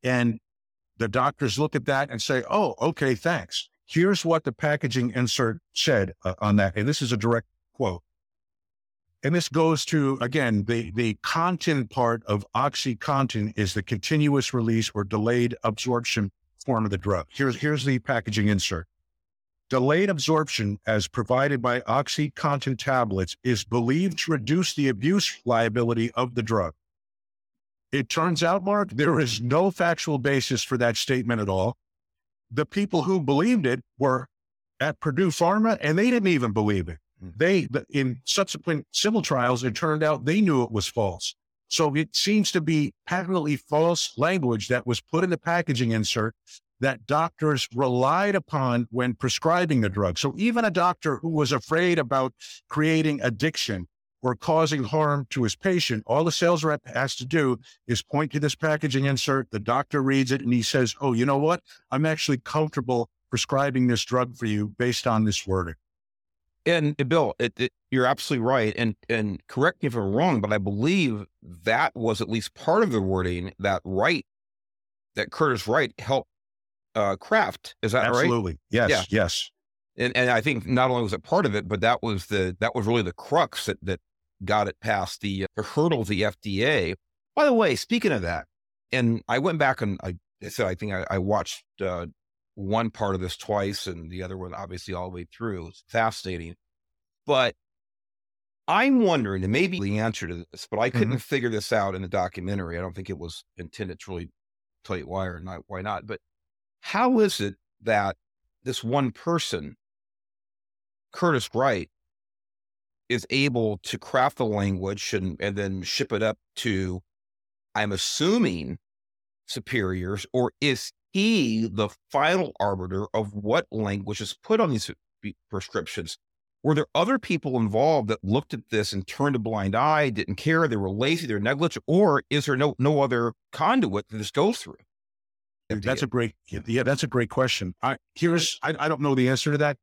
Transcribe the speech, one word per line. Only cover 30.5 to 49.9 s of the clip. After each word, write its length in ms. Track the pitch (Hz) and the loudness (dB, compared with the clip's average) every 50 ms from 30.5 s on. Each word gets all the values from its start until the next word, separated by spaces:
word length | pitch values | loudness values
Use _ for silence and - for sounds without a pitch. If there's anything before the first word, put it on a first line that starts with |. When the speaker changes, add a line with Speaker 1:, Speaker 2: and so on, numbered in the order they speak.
| 131 113 | -2 -2
Speaker 1:
for 160 | - - 135 120 | -2 -2 0 2
that 200 | 120 117 117 - | 2 2 2 0
statement 420 | - - 135 127 120 113 120 113 | -2 0 0 0 0 0 0 0
at 80 | 104 98 | 0 0
all. 300 | 95 95 92 113 127 _ _ _ _ _ _ _ _ _ _ _ _ _ _ _ | 0 0 0 0 -2 _ _ _ _ _ _ _ _ _ _ _ _ _ _ _
The 140 | 117 120 151 | -4 -4 -4
people 380 | - - 196 202 202 - 170 143 | -2 0 -2 -2 2 0 0 2
who 180 | 170 190 190 | 2 2 2
believed 440 | 151 131 139 139 170 226 247 226 160 | 2 2 2 2 4 4 2 2 2
it 160 | 127 120 135 - _ _ _ | 2 0 -2 -4 _ _ _
were 300 | 131 139 127 127 127 - _ _ _ _ _ _ _ _ _ _ | 2 2 2 2 -2 -6 _ _ _ _ _ _ _ _ _ _
at 180 | 135 151 147 _ | -4 -4 -4 _
Purdue 300 | - 160 139 127 190 180 | -4 -2 0 2 2 2
Pharma, 480 | 147 - 170 170 190 214 220 226 220 - | 2 2 2 2 4 4 4 2 2 0
and 180 | - 147 156 175 | 0 0 2 4
they 120 | 208 247 | 4 4
didn't 180 | 247 240 202 190 | 2 2 2 2
even 240 | 175 143 123 117 | 2 2 2 0
believe 380 | 101 113 107 104 104 95 87 80 | 0 2 2 2 2 0 0 -4
it. 80 | 85 - _ _ _ _ | -8 -14 _ _ _ _
Speaker 2:
Hmm. 80 | 92 92 85 101 | -18 -16 -4 0
Speaker 1:
They, 300 | 143 175 196 185 139 - | 2 2 2 2 0 0
the, 140 | 120 143 - _ | -4 -6 -6 _
in 280 | - 143 135 131 123 127 _ | -2 -2 0 0 -2 -6 _
subsequent 600 | - - - 196 185 - - - - 165 147 - _ | -4 -2 -2 -2 -2 -4 -8 -4 -2 -4 -4 -4 _
civil 300 | _ - - 208 220 226 | _ -2 0 2 2 0
trials, 420 | 160 - 151 131 120 123 127 120 123 | 0 0 0 2 2 2 2 2 0
it 100 | 127 110 | -2 -2
turned 300 | - - 160 151 151 156 | -2 -2 0 0 2 2
out 220 | 151 156 127 113 | 2 0 0 0
they 160 | 135 160 208 | 0 2 4
knew 220 | 214 185 151 131 120 | 4 4 4 4 2
it 80 | 113 113 | 2 0
was 140 | 107 98 - | -2 -4 -2
false. 460 | - - 110 98 87 82 - - - _ _ _ _ _ _ _ | -2 0 -2 0 -2 -4 -8 -10 -10 _ _ _ _ _ _ _
So 260 | - - 165 151 135 | 0 0 2 2 2
it 180 | 147 156 - _ | 0 -2 0 _
seems 380 | - - 196 208 214 196 - | -2 0 2 4 4 2 2
to 80 | - 180 | 0 -2
be 320 | 160 147 165 156 147 139 - _ _ - | 0 2 2 2 2 0 -4 _ _ -4
patently 480 | 175 185 185 165 190 180 151 151 151 | -4 -4 -2 0 -2 0 0 0 -2
false 560 | 131 - _ 147 151 160 170 175 160 - - - - | -4 -2 _ 2 4 4 4 2 0 -2 -6 -2 0
language 500 | 135 165 190 190 151 123 117 110 101 - | 0 2 2 2 2 0 0 0 0 0
that 180 | 123 123 - | -2 0 0
was 140 | 123 120 - | 0 -2 -2
put 240 | - _ - 160 185 | -4 _ -2 0 0
in 60 | 180 | 2
the 80 | 175 - | 0 -2
packaging 540 | _ 170 170 175 170 - 139 113 127 117 | _ 0 0 0 0 0 0 0 0 0
insert 440 | 113 110 107 - - 117 107 113 113 _ _ _ - - _ _ _ _ | 2 0 0 0 -2 -2 -2 -2 -4 _ _ _ -20 -20 _ _ _ _
that 240 | 123 135 131 113 107 | -2 -2 -2 -2 -4
doctors 640 | - 143 147 160 170 _ _ 156 156 147 131 - - - | -2 0 0 0 0 _ _ 0 0 0 0 -2 -4 -2
relied 580 | 120 139 131 123 123 127 135 151 175 196 208 196 | 0 0 2 2 2 2 2 2 2 2 2 0
upon 540 | 196 156 _ - 151 135 127 120 120 120 110 | -2 -2 _ -2 0 0 2 2 0 0 -2
when 240 | 110 123 123 123 120 | -2 -2 -2 -2 -2
prescribing 680 | - - 127 - - - 156 165 175 180 165 151 127 | -2 -2 -2 -2 0 2 2 4 4 2 2 2 2
the 80 | 110 | 2
drug. 280 | 101 | 2